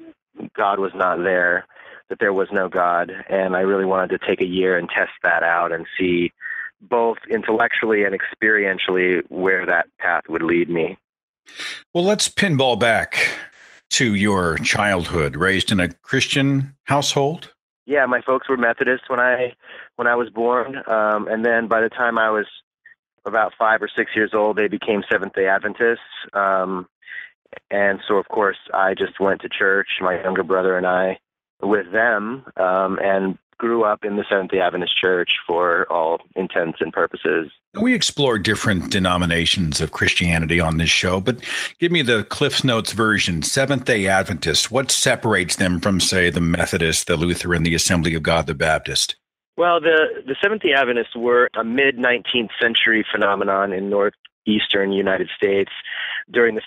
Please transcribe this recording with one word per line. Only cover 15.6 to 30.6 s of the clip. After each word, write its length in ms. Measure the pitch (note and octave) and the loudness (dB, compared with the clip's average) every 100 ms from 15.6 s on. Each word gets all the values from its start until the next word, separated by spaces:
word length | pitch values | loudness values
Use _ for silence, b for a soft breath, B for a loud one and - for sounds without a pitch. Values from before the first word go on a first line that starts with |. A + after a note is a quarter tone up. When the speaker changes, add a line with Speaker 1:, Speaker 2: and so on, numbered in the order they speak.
| - | 2
Speaker 2:
in 80 | G2+ | 0
a 120 | E2+ - | 0 -4
Christian 720 | - C3 - C#3+ C#3 C#3 C#3 - | -2 -2 0 2 2 0 -2 -10
household. 680 | - C#3+ C#3 C#3+ C#3+ E3+ - _ _ _ - | -2 0 2 0 0 -4 -14 _ _ _ -2
Speaker 1:
Yeah, 200 | C#3+ B2+ | 0 2
my 140 | B2 | 0
folks 280 | C3 B2+ - | 0 -2 0
were 80 | B2+ | 0
Methodists 520 | A#2 - B2 B2+ - | 0 2 0 -2 -2
when 100 | B2 | 0
I, 340 | B2 B2 B2 - B B B - | 2 2 -2 -6 B B B -4
when 100 | A#2+ | 0
I 80 | |
was 160 | A#2+ A2 | 0 -2
born, 460 | G#2+ A#2 B2 A2+ C3+ - | -2 0 0 -2 -8 -2
um, 400 | A2 G#2+ G#2+ G2+ | 0 2 0 -2
and 180 | A2 | 0
then 220 | A#2 A#2 A2 | 2 0 2
by 140 | A2+ | 0
the 80 | A2 | 0
time 300 | - A#2+ A2+ | 0 -2 2
I 120 | A2 | 0
was 160 | G#2+ G2+ - _ _ _ _ _ _ | 0 -4 -12 _ _ _ _ _ _
about 280 | - A2 G#2 - | -4 -2 -2 0
five 240 | A2 A2 | 0 0
or 60 | G#2 | -2
six 240 | - G#2 | -4 -2
years 160 | A2 G#2 | 0 0
old, 240 | G#2+ G#2+ G2+ | 2 0 2
they 120 | G#2 | -2
became 340 | F#2+ - G2+ - | -2 -2 -2 0
Seventh-day 380 | G#2 F#2+ - F#2+ | -2 -2 0 0
Adventists, 500 | G2 G#2+ G2 A#2 A#2 - - - | 0 -2 0 0 0 -8 -18 -6
um, 560 | G2+ G2 F#2+ F#2 F#2 F2+ _ B B B B _ - - | 0 2 2 0 -4 -8 _ B B B B _ -20 -4
and 300 | G2+ G2+ G2 - | 0 2 0 0
so, 80 | |
of 140 | G2+ - | 0 0
course, 300 | A2+ G2+ - - | 0 0 -2 -4
I 220 | F#2+ F#2+ | 0 0
just 240 | F#2 F#2+ - | 0 -4 0
went 220 | G2 F2+ | 0 0
to 60 | F#2 | -4
church, 400 | - G2+ G2 - - | 0 2 2 0 -2
my 220 | F#2 E2+ | -2 -2
younger 220 | F#2+ F#2 | -2 -2
brother 340 | F2 F#2+ | 0 2